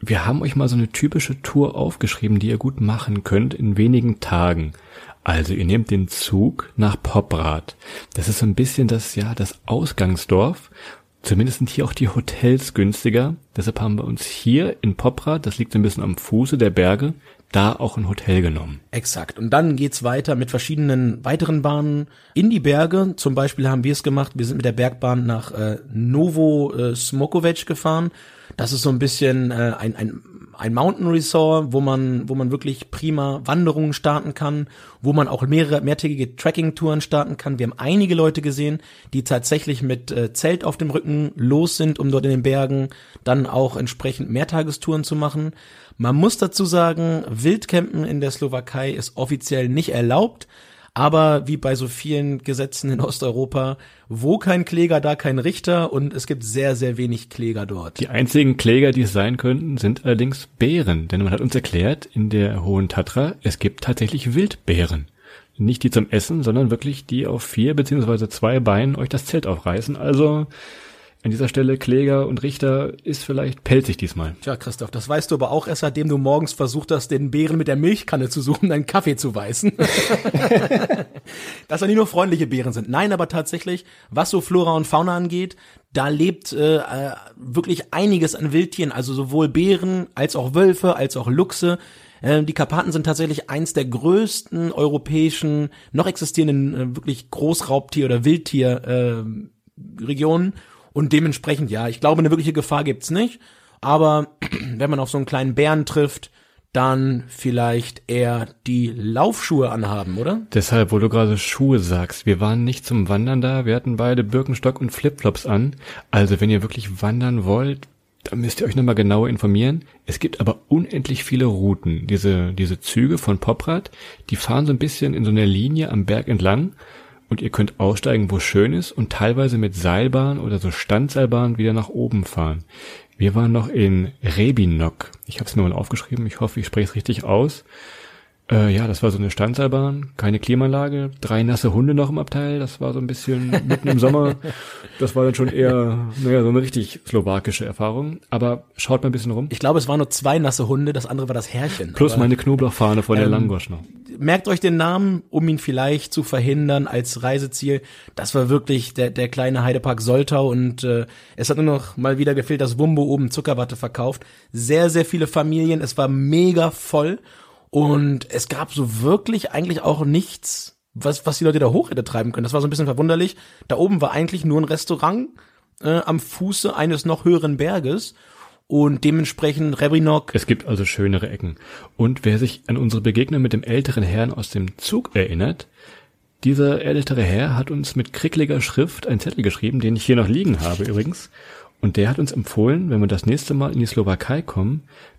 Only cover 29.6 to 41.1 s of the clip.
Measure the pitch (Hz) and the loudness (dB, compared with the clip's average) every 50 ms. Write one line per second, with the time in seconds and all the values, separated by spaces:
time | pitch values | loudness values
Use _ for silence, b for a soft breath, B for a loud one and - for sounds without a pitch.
29.6 | 120 117 110 - 107 113 113 - 110 107 - - - - - - - - - - | 0 0 -2 -2 -6 -6 -4 -4 -6 -6 -6 -10 -16 -18 -20 -20 -20 -20 -16 -6
30.6 | - 113 117 123 147 190 185 - 185 170 165 165 156 - - 160 156 156 160 160 | -4 -2 0 2 2 0 0 0 0 0 0 0 0 2 2 4 4 4 4 2
31.6 | 151 127 123 139 139 135 135 131 131 131 127 120 110 110 131 135 131 123 135 127 | 0 0 0 0 2 2 0 0 0 0 -2 -2 -2 -4 -4 -2 -2 -2 -2 -2
32.6 | - 135 131 - - - - - 156 160 156 147 139 139 139 143 120 - 147 175 | -4 -6 -8 -8 -10 -14 -10 -6 -4 -2 -2 -2 -2 -2 -4 -6 -4 -2 0 2
33.6 | 175 160 - 156 156 151 143 - - 151 147 147 - 156 135 - 147 143 147 147 | 2 2 2 0 -2 -2 -2 -2 0 0 0 0 -4 -6 -6 -4 -4 -4 -2 -4
34.6 | 147 B B B B B B B 117 139 147 151 143 - 135 - 131 139 151 160 | -6 B B B B B B B -2 2 2 2 2 0 0 -2 0 2 2 2
35.6 | 160 143 151 143 143 139 147 - - 151 147 135 127 123 - - - 160 - 170 | 2 2 0 0 0 -2 -2 -2 -2 -4 -2 -4 -4 -6 -6 -4 -4 -2 0 0
36.6 | 160 156 156 - 165 156 151 151 - - 160 147 143 139 143 - - 143 135 120 | -2 -2 -2 -2 -2 -2 0 -2 -2 0 0 0 0 -2 -6 -8 -6 -6 -4 -4
37.6 | 120 117 - - 127 143 185 208 202 175 175 165 160 156 156 160 147 147 135 139 | -4 -6 -6 -6 -2 2 4 4 4 4 4 4 2 2 2 0 -4 -4 -4 -2
38.6 | 147 147 151 156 B B B B B B - 131 120 - 131 123 123 - 147 - | -2 -4 -4 -6 B B B B B B -6 -4 -2 0 -2 -2 0 0 -2 -2
39.6 | - 151 139 120 139 131 131 123 123 - - 120 117 110 - - - 160 180 175 | 0 -4 -4 -2 -2 -2 -2 -4 -6 -6 -2 -2 -2 -2 -2 -2 0 0 0 0
40.6 | - 160 147 - 160 147 135 156 - 151 | -2 -6 -4 -2 -4 -2 -2 -2 -2 0